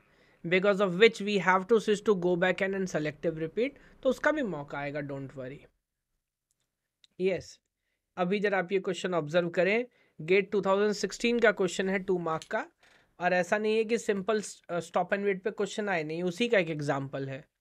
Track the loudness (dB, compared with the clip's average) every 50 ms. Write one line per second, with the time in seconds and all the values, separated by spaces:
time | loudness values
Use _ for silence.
0 | _ _ _ _ _ _ _ _ -4 0 0 2 4 4 2 4 2 0 4 6
1 | 6 6 6 4 -4 -2 0 0 2 4 2 4 4 4 2 2 4 2 0 0
2 | 2 2 2 2 2 0 2 2 2 2 2 0 -2 -4 -2 -4 -4 -4 -2 -4
3 | -4 -4 -6 -4 -4 -4 -4 -4 -6 -6 -2 -2 -4 -4 -4 -10 -20 -20 -12 -4
4 | -2 -2 -2 0 0 0 0 0 -2 -4 -4 -6 -8 -8 -8 -8 -6 -6 -6 -6
5 | -8 -8 -8 -8 -10 -12 -12 -12 -12 -12 -12 -16 -20 -20 _ _ _ _ _ _
6 | _ _ _ _ _ _ _ _ _ _ _ _ _ _ _ _ _ _ _ _
7 | _ _ _ -2 0 0 0 -2 -6 -10 -20 _ _ _ _ _ _ _ _ _
8 | _ _ -4 -4 -2 0 0 0 0 0 0 0 -2 0 -2 -2 -2 -2 -6 -4
9 | -4 -2 -2 -2 -2 0 0 0 0 0 0 2 2 2 2 0 -2 -4 _ _
10 | _ _ _ -8 -2 2 2 2 2 2 0 -2 0 2 2 2 2 0 0 -2
11 | -4 -6 -4 -2 0 0 2 4 4 4 4 4 0 -2 -2 -2 -2 -2 -2 -2
12 | 0 -2 -2 -2 0 -2 -4 -4 -6 -6 -6 -6 -6 -6 _ _ _ _ _ _
13 | _ _ _ -2 0 2 2 2 2 2 0 0 2 2 2 2 2 2 0 -2
14 | 0 0 -2 0 0 0 0 0 -2 -4 -12 -16 _ -6 -6 -6 -4 -2 0 -2
15 | 0 0 -2 -2 0 0 0 0 -2 -6 -4 -2 -4 -4 -2 -4 -2 -2 -2 -2
16 | -2 -4 -4 -2 -2 -2 0 0 0 2 4 2 2 2 -2 -4 -2 -2 -2 -2
17 | -2 -6 -6 -8 -8 -8 -8 -12 -14 _ _ _